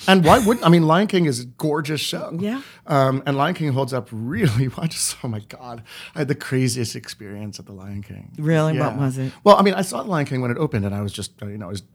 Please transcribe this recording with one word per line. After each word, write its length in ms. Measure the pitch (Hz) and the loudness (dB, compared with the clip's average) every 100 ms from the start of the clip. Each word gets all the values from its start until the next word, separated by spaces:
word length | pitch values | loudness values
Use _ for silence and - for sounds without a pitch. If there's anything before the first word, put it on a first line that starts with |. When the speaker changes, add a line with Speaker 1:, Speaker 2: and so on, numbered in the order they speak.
| - | 4
Speaker 1:
And 200 | 185 156 | 6 8
why 140 | 240 | 6
wouldn't, 260 | 208 240 165 | 6 4 6
I 40 | |
mean, 160 | 170 156 | 6 6
Lion 220 | 170 208 | 4 2
King 160 | 185 | 2
is 160 | 156 120 | 2 0
a 60 | 123 | -8
gorgeous 560 | - 151 151 147 147 | -6 -2 -2 -2 -4
show. 340 | - 170 - 170 | -4 -6 -8 -6
Speaker 2:
Yeah. 240 | 208 262 - - - | -6 -6 -10 -18 0
Speaker 1:
Um, 380 | 143 131 135 147 | 2 2 0 -2
and 120 | 139 | 0
Lion 180 | 151 175 | -2 -2
King 160 | 151 | -2
holds 220 | 131 127 | -2 -2
up 160 | 127 113 | -4 -6
really, 580 | 110 117 208 165 110 131 | -8 -6 0 0 2 -2
<laughs> 40 | - | -2
I 100 | 165 | -6
just, 280 | - - - | -4 -6 -6
oh 60 | 127 | -8
my 100 | 107 | -8
God. 440 | 101 - 123 117 110 - - | -10 -16 -16 -16 -16 -20 -12
I 60 | 165 | -6
had 80 | 143 | -4
the 80 | 143 | -4
craziest 600 | - 131 131 123 113 120 | -2 0 0 -2 -6 -8
experience 600 | - - 101 104 104 - | -14 -16 -14 -12 -12 -12
at 80 | - | -16
the 60 | |
Lion 320 | 98 98 101 | -16 -14 -12
King. 300 | 98 98 - - | -12 -16 -16 -4
Speaker 2:
Really? 380 | 151 160 156 127 | 0 2 2 0
Speaker 1:
Yeah. 140 | 127 | 0
Speaker 2:
What 80 | 120 | 0
was 200 | 135 131 | -2 -2
it? 140 | 131 - 202 | -6 2 6
Speaker 1:
Well, 100 | 196 | 8
I 60 | |
mean, 140 | 196 185 | 6 2
I 80 | |
saw 200 | 190 240 | -2 -6
the 60 | 240 | -4
Lion 160 | 165 139 | -2 -2
King 160 | 127 | -2
when 100 | 123 | -2
it 60 | 120 | -2
opened 260 | 151 113 | -2 -2
and 100 | 98 | -2
I 80 | 101 | -4
was 120 | 101 | -6
just, 280 | 104 95 - | -8 -12 -12
uh, 60 | 101 | -12
you 100 | 107 | -10
know, 100 | 92 | -10
I 40 | |
was 120 | 98 - | -12 -12